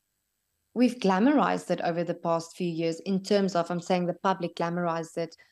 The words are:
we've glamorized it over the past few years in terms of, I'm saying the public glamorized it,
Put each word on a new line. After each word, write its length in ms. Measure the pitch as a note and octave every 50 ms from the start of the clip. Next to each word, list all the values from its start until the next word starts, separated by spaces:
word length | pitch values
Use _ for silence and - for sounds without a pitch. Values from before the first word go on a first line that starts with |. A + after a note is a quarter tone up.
| _ _ _ _ _ _ _ _ _ _ _ _ _ _ -
we've 260 | A3 B3+ A#3+ B3 -
glamorized 720 | - F#3+ F#3 F#3 A3 C#4 D4+ C4 F#3 F3+ F3+ F3 - -
it 80 | F3 E3
over 240 | - F3 E3 E3+ E3+
the 100 | E3+ E3+
past 420 | F3 - E3+ E3 E3 D#3+ - -
few 120 | - F#3+ E3+
years 320 | E3 D#3+ E3 E3 E3 E3
in 200 | - G3 G3 F#3+
terms 360 | F#3+ - G#3 G3+ G3 F#3 -
of, 120 | F3 E3+ -
I'm 120 | F3 F3
saying 260 | E3+ - F#3+ F3+ F3+
the 80 | E3+ F3+
public 400 | - - G3 F#3 F3 E3+ E3+ -
glamorized 640 | - F3 E3+ E3+ F3+ F3 E3+ E3 E3 E3 D#3+ - F3
it, 180 | E3 E3 - - - _